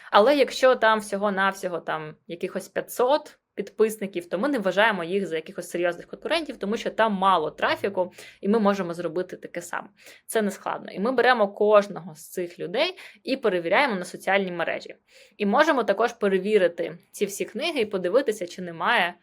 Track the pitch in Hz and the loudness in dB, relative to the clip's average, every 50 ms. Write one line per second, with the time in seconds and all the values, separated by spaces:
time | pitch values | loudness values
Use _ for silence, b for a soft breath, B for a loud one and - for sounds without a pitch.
0 | B B B 208 208 254 294 294 254 - - - - 262 254 254 226 220 220 214 | B B B 6 6 6 6 4 4 2 2 4 4 4 6 6 4 4 2 2
1 | 208 208 - 196 202 214 196 185 190 196 190 - - 180 180 - - - 156 156 | 0 -4 -4 -2 -2 -2 0 0 0 0 0 -2 -4 -6 -6 -6 -6 -6 -6 -6
2 | 156 151 156 _ _ - 165 170 - 180 - 190 185 - - - - - - - | -6 -10 -16 _ _ -14 -10 -8 -6 -6 -6 -8 -10 -8 -6 -8 -8 -4 -2 0
3 | 240 247 285 302 294 - - _ _ _ _ - 202 - - - 220 220 208 - | 2 2 2 2 0 -4 -20 _ _ _ _ -10 -10 -4 0 2 2 2 0 -2
4 | 208 190 - 175 175 - - 175 220 294 285 247 190 190 175 190 208 226 214 180 | -8 -8 -8 -8 -8 -6 -4 -2 -2 0 0 0 0 0 2 4 4 4 2 0
5 | 170 165 185 202 196 165 160 160 160 - 196 - 175 - - 175 175 175 170 175 | -2 -2 -2 -2 -2 -2 -4 -4 -6 -8 -10 -14 -10 -6 -4 -2 -2 -2 -2 -4
6 | - - - - - 240 285 339 320 - 233 - - 196 214 226 - 202 196 - | -8 -16 -14 -10 -6 -2 -2 -2 -2 -4 -10 -8 -6 -4 -4 -4 -4 -4 0 2
7 | 220 226 208 185 185 196 185 170 151 156 - - - 247 320 311 - 208 196 185 | 2 2 2 2 4 4 4 4 2 -2 -4 -2 0 0 0 0 -2 -2 -2 -2
8 | 180 190 B B B B B B B 196 208 233 208 196 202 196 185 170 170 170 | -2 -2 B B B B B B B 2 2 4 4 2 2 2 -2 -6 -6 -6
9 | 175 165 156 175 185 185 - - - - - 175 175 - - - - - _ B | -6 -6 -4 -4 -6 -6 -8 -16 -14 -12 -12 -12 -10 -8 -8 -8 -10 -10 _ B
10 | B B B B B B - 226 214 196 190 - - - 165 151 - - - 170 | B B B B B B -2 0 0 0 -2 -6 -6 -6 -6 -6 -8 -10 -8 -4
11 | 190 240 269 240 233 247 254 233 208 202 202 - 208 208 214 208 202 202 190 175 | -2 -2 2 4 4 4 4 4 2 0 0 0 4 6 6 6 6 4 -2 -14
12 | 160 180 156 - - - - - 180 175 - - 156 160 180 240 311 359 370 B | -14 -16 -16 -18 -20 -12 -8 -8 -8 -8 -8 -10 -10 -6 -2 -2 -2 -2 -2 B
13 | B B B B B - 269 262 - 220 180 180 165 170 185 233 294 277 214 185 | B B B B B -4 -4 -2 0 0 0 0 0 2 2 2 2 2 0 -4
14 | 180 - - - - - 190 202 196 180 175 170 165 - - - - - - _ | -6 -8 -12 -8 -2 0 0 0 0 -2 -4 -4 -4 -4 -4 -6 -8 -12 -20 _
15 | _ b b b b b b b 208 202 208 277 311 320 311 254 220 208 196 196 | _ b b b b b b b -2 2 4 4 4 4 4 2 2 0 2 2
16 | 226 240 233 - - 202 185 190 180 208 214 208 185 170 170 - 170 165 165 170 | 0 -2 0 -2 -2 0 0 0 0 2 2 4 4 2 0 -2 -8 -8 -8 -12
17 | _ _ - - 208 196 202 - 180 175 - 214 285 339 330 285 220 208 208 190 | _ _ -8 -4 -4 -4 -4 -6 -8 -8 -8 -6 -6 -4 -2 -2 -4 -2 -4 -4
18 | 175 175 185 254 277 226 214 202 180 175 - - 185 175 165 165 170 202 240 226 | -2 0 2 2 2 0 -2 -4 -6 -12 -10 -12 -12 -12 -8 -4 0 2 2 2
19 | 185 170 175 _ | 2 0 -2 _